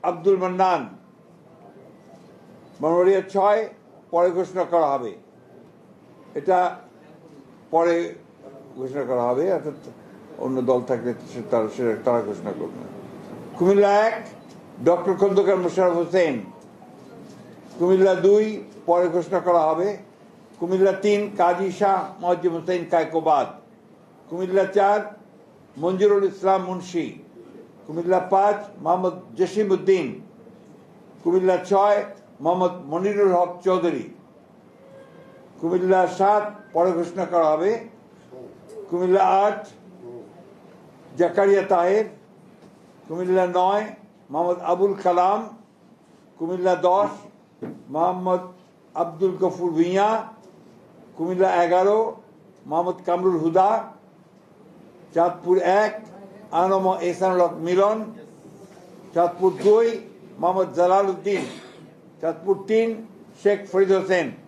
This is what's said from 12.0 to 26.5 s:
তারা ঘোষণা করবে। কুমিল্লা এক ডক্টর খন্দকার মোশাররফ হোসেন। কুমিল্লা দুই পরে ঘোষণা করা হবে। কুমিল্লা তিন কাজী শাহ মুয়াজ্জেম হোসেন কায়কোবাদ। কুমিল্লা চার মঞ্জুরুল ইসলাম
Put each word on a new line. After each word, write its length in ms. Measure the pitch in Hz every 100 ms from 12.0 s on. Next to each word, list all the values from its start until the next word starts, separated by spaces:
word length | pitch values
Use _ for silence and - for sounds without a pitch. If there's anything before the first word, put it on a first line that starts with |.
তারা 180 | 127 120
ঘোষণা 300 | 104 95 95 -
করবে। 300 | 85 - - - - - - - - -
কুমিল্লা 480 | 180 202 202 202 220
এক 200 | 226 - - - - - -
ডক্টর 300 | 131 175 196
খন্দকার 420 | 180 196 190 185 190
মোশাররফ 380 | 175 170 180
হোসেন। 460 | 170 165 185 165 120 - - - - - - - - - - - - - -
কুমিল্লা 360 | 180 190 190
দুই 480 | 175 185 208 214 202 - - -
পরে 220 | 175 180
ঘোষণা 320 | 170 160 185
করা 200 | 180 175
হবে। 360 | 156 160 196 202 - - - - - -
কুমিল্লা 340 | 175 185 196
তিন 380 | 190 208 202 208 -
কাজী 340 | 175 180 190
শাহ 500 | - 202 190 - -
মুয়াজ্জেম 320 | 175 175 175
হোসেন 320 | 165 165 185 165
কায়কোবাদ। 560 | 170 160 165 156 143 120 - - - - - - - -
কুমিল্লা 360 | 170 185 190
চার 360 | 185 208 196 208 - - - - - - - 131
মঞ্জুরুল 460 | 170 185 208 202
ইসলাম 380 | 196 - 190